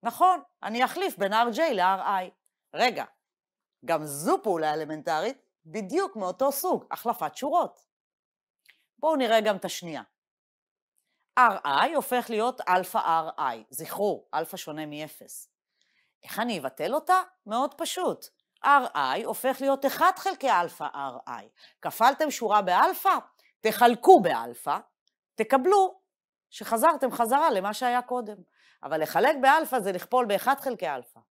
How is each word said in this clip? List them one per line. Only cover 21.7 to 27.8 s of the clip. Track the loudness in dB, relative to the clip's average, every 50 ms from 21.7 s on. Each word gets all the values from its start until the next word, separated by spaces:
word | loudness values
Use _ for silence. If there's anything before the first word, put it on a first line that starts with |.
| _ _
כפלתם | -10 -10 -2 4 4 4 4 4 -2 -2
שורה | -2 -4 -2 2 2 2
באלפא, | 2 2 4 4 4 2 2 0 0 0 0 0 -2 _ _ _ _ _ _ _
תחלקו | -2 -2 2 6 6 6 4 6 10 10 10 10
באלפא, | 10 4 0 -2 -4 -8 -12 -10 -4 -4 -4 -4 -4 _ _ _ _ _ _ _ _ _ _
תקבלו | -4 0 2 2 2 4 4 6 6 4 4 0 _ _ _ _ _ _ _ _ _ _ _
שחזרתם | -18 -16 -6 -4 -2 4 4 4 4 4 -2 -4
חזרה | 0 -2 0 2 2 2 2 2
למה | 0 0 -2 -4 -4
שהיה | -2